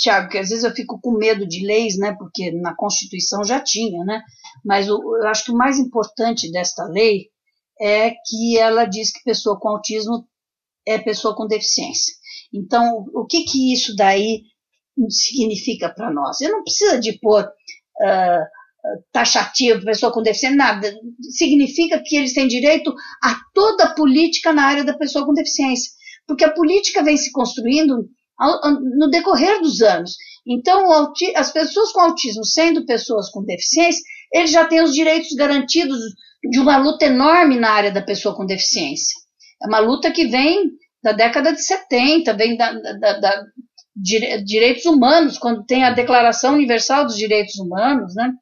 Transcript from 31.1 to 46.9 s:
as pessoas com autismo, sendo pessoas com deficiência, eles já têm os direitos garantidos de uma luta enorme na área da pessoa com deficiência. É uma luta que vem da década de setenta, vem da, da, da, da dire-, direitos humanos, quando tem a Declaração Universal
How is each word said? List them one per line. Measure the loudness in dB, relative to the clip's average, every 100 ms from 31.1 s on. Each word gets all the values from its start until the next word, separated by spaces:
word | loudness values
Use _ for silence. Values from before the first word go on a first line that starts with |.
| -2 -2 -2
as | -2
pessoas | -2 -2 0 0
com | 4
autismo, | 2 2 -4 -6
sendo | -2 0 2 0 0
pessoas | -2 -2 -4 -4
com | -8
deficiência, | -8 -6 -2 2 2 0 -8 -18 -4
eles | 0 2
já | 4 4
têm | 4
os | 4
direitos | 2 2 0 -2
garantidos | -2 0 0 0 0 0 -4 -8 -14 _ _ -2
de | 2
uma | 4 4
luta | 2 2 2
enorme | 4 4 6 6 4
na | 2
área | 2 0
da | -2
pessoa | -4 -4 -4 -4
com | -4
deficiência. | -2 -2 -2 -4 -4 -6 -6 _ _ _ _
É | -2
uma | 2
luta | 2 2 0
que | 0 0
vem | 2 2 2 0 -4 _ _
da | -2
década | 2 2 2 0
de | 0
setenta, | -2 -4 -2 0 2 2 0
vem | 0 0 0
da, | -2
da, | -4 -10
da, | -2 -2 0
da | 0 -2 -6 -20 -20 _ _ -10
dire-, | -2 -2 -2 -6
direitos | -4 2 2 2
humanos, | 2 4 6 6 4 0
quando | -4 -4
tem | -2 0
a | 2
Declaração | 2 2 4 4 2 2
Universal | 2 2 0 2